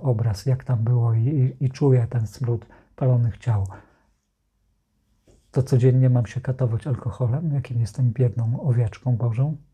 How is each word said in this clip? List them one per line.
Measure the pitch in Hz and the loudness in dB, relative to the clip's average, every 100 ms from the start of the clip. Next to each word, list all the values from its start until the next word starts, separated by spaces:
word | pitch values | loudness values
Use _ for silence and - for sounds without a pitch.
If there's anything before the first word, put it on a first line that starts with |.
obraz, | 135 110 110 101 135 | -2 0 0 -2 -2
jak | 127 | -2
tam | - 120 | 0 -2
było | 113 123 117 | 2 2 2
i, | 113 120 | 2 2
i, | 151 127 - | 2 0 0
i | 131 | -4
czuję | - 143 127 117 | 0 2 4 2
ten | 123 107 | -2 -4
smród | - 120 117 - - _ - | -4 -4 -4 -6 -20 _ -4
palonych | 131 123 117 - | 2 2 2 -2
ciał. | - 107 95 - - _ _ _ _ _ _ _ _ _ _ _ _ _ _ _ _ | -2 -2 -2 -8 -20 _ _ _ _ _ _ _ _ _ _ _ _ _ _ _ _
To | - | -4
codziennie | 127 131 127 127 131 | 2 4 4 4 4
mam | 123 107 | 2 0
się | - | -6
katować | - 131 123 113 156 | -6 -4 -2 -2 -4
alkoholem, | 127 113 - 120 135 165 | -4 -4 -4 -2 -2 -2
jakim | 143 127 117 | -4 -4 -4
jestem | 110 - 123 | -4 0 -2
biedną | 110 123 117 113 123 | 2 0 0 -2 -2
owieczką | 151 117 117 - 127 117 | 0 0 0 -4 -2 0
Bożą? | 117 110 143 147 - | 0 0 -2 -4 -12